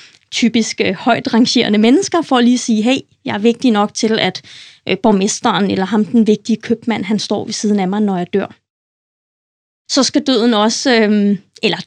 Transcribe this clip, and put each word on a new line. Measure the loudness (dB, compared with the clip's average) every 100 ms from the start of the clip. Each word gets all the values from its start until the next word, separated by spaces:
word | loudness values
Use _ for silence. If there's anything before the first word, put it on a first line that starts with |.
| -20 _ _
Typisk, | -2 0 0 -2 -2
øh, | -2
højt | 0 0 0 0
rangerende | 2 2 2 0 2
mennesker, | 4 2 2 -4
for | 0 2
at |
lige | 2 2
sige, | 0 0
"Hey, | 0 -2 -6 _
jeg | -8
er | -2
vigtig | 0 2 0
nok | 0 0
til, | -2 -2 0
at, | -2 -4 -14 -20 -20 -14 -6
øh, | 0
borgmesteren | 2 2 0 -2 -2 0 0
eller | -2
ham, | -2 -2
den | 0 2 2
vigtige | 0 -2 -6
købmand, | -4 -4 -4 -6
han | -2 -4
står | -2 -6
ved | -6
siden | -4 -2 0
af | -2
mig, | -2
når | -2 -2
jeg | -2
dør." | -4 -4 -10 _ _ _ _ _ _ _ _ _ _ _ _ -6
Så | -2
skal | 0 0
døden | 0 0 2
også, | 2 2 0 0
øhm, | 2 2 2 2 0 -6 -6
eller | -4 -4